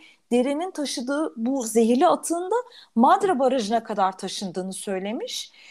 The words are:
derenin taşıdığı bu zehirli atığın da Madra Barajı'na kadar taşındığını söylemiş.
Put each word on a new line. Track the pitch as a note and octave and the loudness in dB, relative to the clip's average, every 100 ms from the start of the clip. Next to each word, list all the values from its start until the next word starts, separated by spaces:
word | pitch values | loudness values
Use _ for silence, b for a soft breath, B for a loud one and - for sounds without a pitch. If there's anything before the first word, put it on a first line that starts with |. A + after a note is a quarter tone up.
| B B - | B B 0
derenin | A#3+ B3+ C#4+ F#4 | 2 2 0 -4
taşıdığı | E4+ C#4 - B3 C#4+ D#4 - | -6 -6 -6 -4 -2 -4 -4
bu | A3+ C4+ | -4 -2
zehirli | A3+ A3+ A3+ B3+ E4+ | 0 2 4 6 4
atığın | C#4+ - E4+ F#4 | 2 0 -4 -2
da | A4+ B4 B B A3+ | -4 -4 B B 2
Madra | C4+ F#4 F#4+ C4 | 4 6 4 2
Barajı'na | C4 C4 G3+ A#3 | 2 2 0 -2
kadar | A3 G#3 F#3+ F#3+ | -2 0 0 0
taşındığını | F#3+ - F#3+ F3 F#3 | -8 -8 -8 -6 -8
söylemiş. | F#3 - F#3+ G3 B3+ B4 - - B B | -8 -6 -6 -4 -6 -8 -10 -12 B B